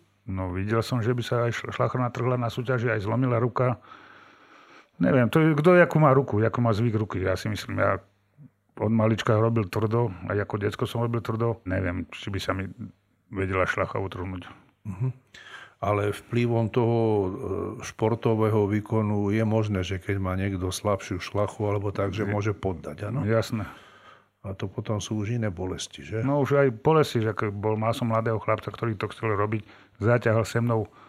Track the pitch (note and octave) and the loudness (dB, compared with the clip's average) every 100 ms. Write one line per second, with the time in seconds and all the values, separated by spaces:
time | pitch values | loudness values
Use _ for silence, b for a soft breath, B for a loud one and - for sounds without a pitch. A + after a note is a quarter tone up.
0 | _ _ - F#2+ F#2 F2+ G2+ A2+ - B2+ | _ _ -8 -6 -4 -4 0 0 0 0
1 | A2 B2 A#2 B2 A#2+ - - - B2 C3 | 0 -2 -2 0 0 -2 -6 -2 -2 0
2 | B2 A#2+ A#2 B2 A#2 - A#2+ B2 A#2+ A2 | -2 -2 0 0 -2 -4 -2 0 0 0
3 | G2 A2+ C3 A#2 A#2+ - B2+ A#2 B B | 0 0 2 2 2 2 0 0 B B
4 | B B B B B B B B B - | B B B B B B B B B -2
5 | F3+ C#3 A#2 D#3+ D#3 D3 D#3+ F3+ E3+ D#3 | 2 4 4 4 4 4 6 8 6 6
6 | D3+ C3 B2+ G#2 A2 - A#2 G#2 A#2+ G#2+ | 6 6 4 0 0 2 2 2 2 0
7 | G#2+ F2+ F#2+ F#2 G#2+ G2+ - G2 G2 G2 | -2 -2 -2 -2 -4 -6 -4 0 2 0
8 | - _ _ _ - _ _ - G#2+ A2+ | -4 _ _ _ -20 _ _ -4 2 4
9 | A2 G#2+ - G#2+ A2+ A2+ F#2+ A2 G#2+ A#2 | 4 2 2 4 4 2 0 0 0 0
10 | A#2+ F2 E2+ G2+ G2+ G#2+ G#2 - A2+ A#2 | -2 -4 -4 -2 -2 -2 -4 -2 -4 -2
11 | A#2 A#2 A2+ A2 A#2 A2+ F#2 F#2+ F#2 F2+ | -2 -2 -2 -2 -2 -2 -2 -2 -2 -4
12 | E2+ - - G2 - F#2+ F#2+ - G#2+ - | -8 -10 -8 -4 -4 -4 -6 -10 -14 -16
13 | _ _ _ G2 F#2+ F#2 F2+ - F#2 G#2+ | _ _ _ -6 -2 0 0 0 -4 -4
14 | F#2+ F#2+ F#2 F#2 - - _ _ G#2+ F#2 | -6 -6 -8 -8 -12 -20 _ _ -14 -6
15 | B2+ - _ B B B B B G2 G#2 | -6 -6 _ B B B B B -2 0
16 | G#2 - - A#2 A#2+ A#2 A2 B2 A2+ A#2 | 0 -4 -4 0 2 2 2 2 2 2
17 | A2+ G#2+ F#2 G2 F2+ F#2+ F#2+ G#2+ - - | 2 2 0 -4 -6 -4 -6 -8 -12 -2
18 | A2 A2 A#2+ A2 A2 G#2+ G2+ G#2 - A2+ | 0 2 2 2 4 4 2 0 0 0
19 | G#2 G#2 G2+ G#2+ A2 A2 G#2+ G2 F2+ F#2+ | 2 0 0 0 2 2 2 0 -2 -4
20 | - G2 F#2 F#2 G2 F#2+ F2+ - G#2 G2 | -4 -2 -2 -2 -2 -2 -4 -2 0 -2
21 | - F#2 - G2+ G#2 - G#2 G2+ G2+ G2 | -2 -8 -4 -2 -2 -2 -2 0 -2 -2
22 | G2 G2 G2+ G#2 G#2+ G2 F#2+ E2+ D#2 C#2+ | -2 -2 -2 -2 -2 -2 -4 -6 -8 -10
23 | G#2 B2+ G#2 A2+ G#2 A2 F#2 B B B | -6 -2 0 0 0 -4 -8 B B B
24 | B B B _ G2+ G2 G2+ - G#2+ G#2 | B B B _ -12 -8 -8 -8 -6 -6
25 | - G#2+ G#2 A#2+ A2 F2 F#2 D#2 - - | -4 -4 -4 -2 -4 -4 -6 -8 -10 -14
26 | C#2+ G#2+ B2+ C#3+ C3 C#3+ C#3 A2+ D3+ D#3+ | -8 -4 0 0 2 4 4 2 4 4
27 | - A#2+ A2 G2+ A2 G2+ A2 A2 A2 A#2 | 4 2 -2 -2 -4 -2 -2 0 0 0
28 | A#2+ A2+ A2+ A2 - A2 A2 - A#2+ G#2+ | 0 2 0 0 0 -2 -2 -4 -4 -2
29 | G#2+ - A2+ G2+ G#2 G#2+ - B B - | -6 -4 -2 0 0 -2 -6 B B -2
30 | G#2 A#2+ A#2 A2 G#2+ A#2+ A#2 A2+ G2+ B | 2 4 4 2 2 0 0 0 -2 B